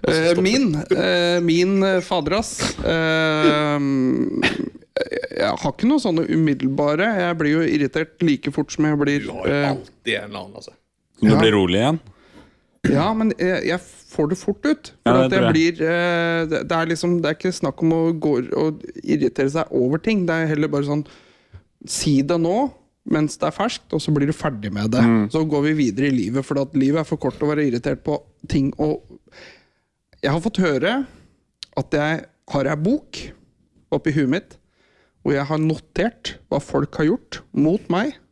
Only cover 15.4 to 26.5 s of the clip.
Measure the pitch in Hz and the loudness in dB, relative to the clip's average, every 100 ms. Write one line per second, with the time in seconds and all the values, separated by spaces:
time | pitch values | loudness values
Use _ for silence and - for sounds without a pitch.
15.4 | 123 156 165 165 160 175 175 170 170 165 | 2 4 2 0 -2 0 0 0 0 -2
16.4 | 160 156 156 170 165 160 175 175 151 156 | -2 -4 -2 -2 -2 -2 0 0 0 -2
17.4 | 185 175 147 - 160 165 165 165 151 131 | -4 -2 -6 0 0 2 0 0 0 0
18.4 | 123 - 156 151 - - - 156 139 - | 0 -2 -2 -4 -12 -12 -2 0 0 0
19.4 | 135 160 - 135 123 160 - 214 175 165 | -2 0 -2 0 0 0 0 0 0 0
20.4 | 160 151 151 147 143 147 147 - - _ | 0 0 0 0 -2 -2 -4 -14 -20 _
21.4 | _ - _ _ - - - 139 139 170 | _ -20 _ _ -10 -4 2 2 2 0
22.4 | 165 208 277 - _ _ - 151 151 - | 2 0 -2 -6 _ _ -2 0 0 -2
23.4 | 151 - 208 - _ 160 - 147 143 156 | -4 -2 -4 -4 _ -6 0 0 0 -2
24.4 | 156 113 104 101 110 120 117 113 104 156 | -4 -6 -8 -4 -2 2 4 4 2 0
25.4 | 156 147 147 156 131 101 143 131 98 131 | 0 0 0 2 0 0 0 0 0 -4
26.4 | 135 | -2